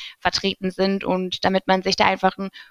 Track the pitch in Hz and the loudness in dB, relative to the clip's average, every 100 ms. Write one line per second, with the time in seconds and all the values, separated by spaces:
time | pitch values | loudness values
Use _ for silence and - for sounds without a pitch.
0 | - - 180 - 196 190 190 180 190 196 | -18 -4 -2 -2 -4 -2 -6 0 0 0
1 | 190 185 185 - 190 190 - 190 185 190 | 0 -2 -2 -2 0 0 2 0 2 2
2 | 202 190 185 - 196 - - | 2 4 0 0 -8 -10 -20